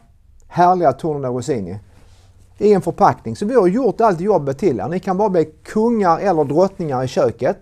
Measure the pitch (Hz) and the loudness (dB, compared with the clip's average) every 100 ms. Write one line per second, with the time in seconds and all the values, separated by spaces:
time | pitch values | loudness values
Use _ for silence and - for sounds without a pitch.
0 | _ _ _ - - - 175 185 156 131 | _ _ _ -20 -8 2 2 4 2 0
1 | 170 147 131 123 123 123 90 101 - - | -2 -4 -4 -4 -4 -4 -6 -10 -16 -20
2 | - - _ _ - - 208 196 175 - | -20 -20 _ _ -20 -2 2 2 2 2
3 | 202 123 117 113 208 254 180 214 247 - | 2 2 -6 -8 -2 2 2 2 -2 0
4 | 226 165 196 185 139 135 190 113 110 180 | 0 0 0 0 -2 -2 -2 -2 -4 -6
5 | 190 185 214 180 156 - - 220 226 226 | -4 -2 0 0 -2 -6 -8 -2 0 2
6 | 185 165 196 165 135 147 190 196 160 131 | 2 2 0 0 0 2 0 0 -6 -4
7 | 131 - 131 - 135 196 | -4 0 -2 0 -4 -4